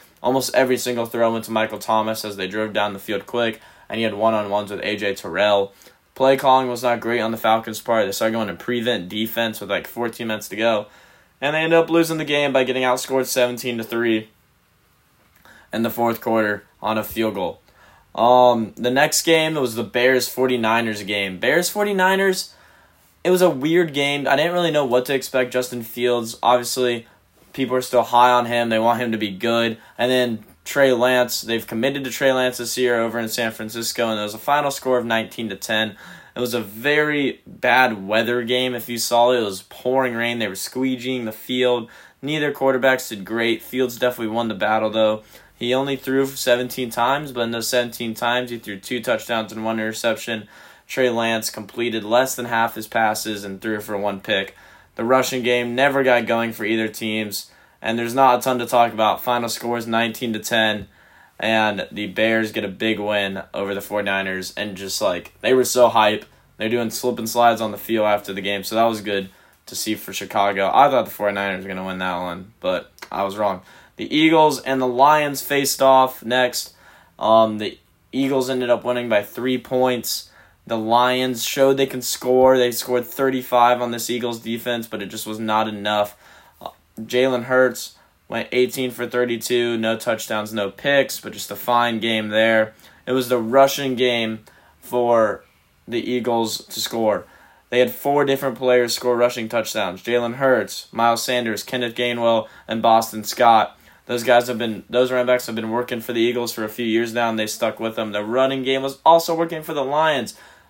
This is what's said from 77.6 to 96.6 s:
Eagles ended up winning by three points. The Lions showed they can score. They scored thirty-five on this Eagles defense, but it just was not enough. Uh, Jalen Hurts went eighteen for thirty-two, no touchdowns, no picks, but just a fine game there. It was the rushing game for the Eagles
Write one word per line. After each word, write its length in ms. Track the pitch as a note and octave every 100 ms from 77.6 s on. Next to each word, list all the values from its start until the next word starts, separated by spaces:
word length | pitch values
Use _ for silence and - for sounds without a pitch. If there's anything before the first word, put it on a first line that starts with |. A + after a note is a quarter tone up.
| G#2 - _ _ _
Eagles 380 | C3 C3+ C3+ B2+
ended 180 | B2+ B2
up 160 | A#2
winning 240 | B2 A#2+ A#2+
by 140 | G#2+
three 340 | G#2 - B2+ B2+
points. 760 | - B2+ B2+ A#2+ - - - - _ _ -
The 100 | A2+
Lions 680 | A2 A#2 B2 B2+ C3 A#2
showed 340 | - C#3+ C3+ C3+
they 80 | C3
can 160 | B2+
score. 560 | - - B2+ B2+ C3 C3
They 140 | B2
scored 340 | A#2 - B2 A#2+
thirty-five 760 | - C3+ C3 B2+ B2 A#2+ B2
on 120 | A#2+
this 180 | A#2 A#2
Eagles 300 | B2 A#2+ A2+
defense, 460 | A2+ A2+ B2 A#2+ A2
but 160 | G#2+
it 40 | G2
just 200 | G#2+ A2
was 120 | G#2+
not 280 | A2 G#2+ G#2+
enough. 480 | G#2 G#2 G#2 G#2 - - - _ -
Uh, 100 | - - _ -
Jalen 440 | A2 B2 C3 B2
Hurts 520 | A#2+ B2+ B2+ A2+ - - _ _ -
went 220 | A#2 -
eighteen 380 | B2+ B2 C3+ B2+
for 160 | A#2 A#2+
thirty-two, 720 | B2 B2 A2+ - B2 A#2+ A#2
no 180 | A2+ A2+
touchdowns, 560 | - A2 - A2 G#2+
no 180 | A2 G2
picks, 480 | - C#3+ C#3 C3+ -
but 140 | G#2+
just 180 | G2+ -
a 60 | G#2
fine 420 | - A#2+ A#2+ A2+
game 300 | A2+ A2 G#2+
there. 460 | G#2+ A2+ A2+ G#2+ - - _ -
It 60 |
was 180 | C3 B2
the 80 | B2
rushing 560 | A2 C3+ C3+ - C#3
game 500 | B2 B2+ A#2+ A2+ A2 - _ _ _
for 640 | - B2 A#2+ A#2 G#2+ F#2+ _ _ _ _ -
the 140 | A#2
Eagles 560 | - B2 A#2 A#2 A2+ -